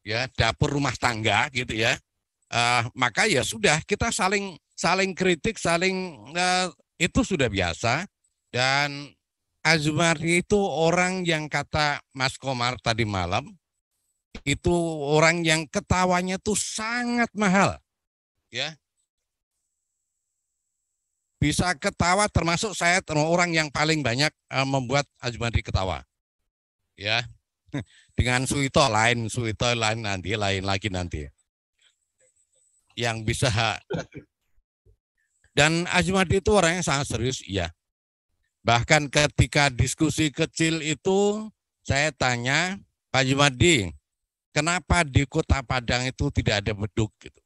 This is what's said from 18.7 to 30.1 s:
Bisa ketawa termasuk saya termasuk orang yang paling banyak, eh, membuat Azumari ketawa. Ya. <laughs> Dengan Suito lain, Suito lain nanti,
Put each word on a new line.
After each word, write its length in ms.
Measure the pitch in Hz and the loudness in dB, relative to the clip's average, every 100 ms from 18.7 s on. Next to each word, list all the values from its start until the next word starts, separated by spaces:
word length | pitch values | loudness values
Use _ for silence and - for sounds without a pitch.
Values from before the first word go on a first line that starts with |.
| 160 _ _ _ _ _ _ _ _ _ _ _ _ _ _ _ _ _ _ _ _ _ _ _ _ _ _ | -10 _ _ _ _ _ _ _ _ _ _ _ _ _ _ _ _ _ _ _ _ _ _ _ _ _ _
Bisa 320 | 143 143 185 170 | -2 0 -2 0
ketawa 480 | 202 - 170 185 208 | -2 0 2 4 2
termasuk 480 | - 165 170 220 | 0 0 0 -2
saya 240 | 175 170 180 | 0 2 2
termasuk 320 | - 151 151 | 2 0 2
orang 240 | 170 175 | 2 2
yang 140 | 165 156 | 2 -2
paling 320 | 151 151 160 | 0 0 2
banyak, 300 | 127 120 151 | 0 0 0
eh, 340 | _ _ 131 135 | _ _ -2 0
membuat 400 | 135 123 135 143 _ | 0 0 -2 -2 _
Azumari 400 | 127 117 117 117 | -8 -4 -4 -4
ketawa. 400 | - - 95 73 62 _ _ _ _ _ _ _ _ - | -4 -4 -2 -6 -10 _ _ _ _ _ _ _ _ -10
Ya. 240 | 101 113 120 - _ _ _ | -4 -2 -4 -14 _ _ _
<laughs> 160 | 143 - _ _ - | -10 -10 _ _ -4
Dengan 320 | 120 127 131 | 0 0 0
Suito 320 | 147 139 165 139 | -2 0 2 2
lain, 400 | 107 113 120 110 | 4 2 2 -2
Suito 400 | - 117 107 123 | -4 -6 -2 -2
lain 320 | 120 110 110 | 0 -2 -2
nanti, 320 | 110 | -4